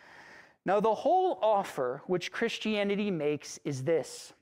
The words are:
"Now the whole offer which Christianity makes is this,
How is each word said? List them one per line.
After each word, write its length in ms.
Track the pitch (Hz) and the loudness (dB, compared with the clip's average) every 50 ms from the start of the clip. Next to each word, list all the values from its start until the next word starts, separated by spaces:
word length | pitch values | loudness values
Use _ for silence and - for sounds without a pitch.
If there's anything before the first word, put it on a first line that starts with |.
| - - - - - - - - - - _ _ - | -20 -20 -20 -20 -20 -20 -20 -20 -20 -20 _ _ -2
"Now 140 | 175 190 214 | 0 2 4
the 140 | 196 220 208 | 4 2 0
whole 460 | - - 277 349 370 370 359 277 - | 2 2 4 4 4 4 2 0 2
offer 640 | 214 220 214 196 185 - - 151 127 123 131 - - | 2 4 4 2 0 -2 -4 -4 -2 -2 -4 -6 -2
which 260 | - 180 170 - - | -2 -2 -2 -2 -4
Christianity 800 | - - 233 220 - - - 214 214 208 202 202 202 196 208 208 | -4 -2 -2 -2 -2 -4 -2 -2 0 0 2 0 0 0 0 -2
makes 500 | 185 156 147 147 151 143 - - - - - | -2 0 0 0 0 -2 -6 -12 -14 -8 -6
is 220 | 151 139 127 131 | -6 -4 -2 0
this, 480 | 165 165 147 123 - - - - - - _ | 0 0 0 0 -4 -12 -16 -16 -18 -20 _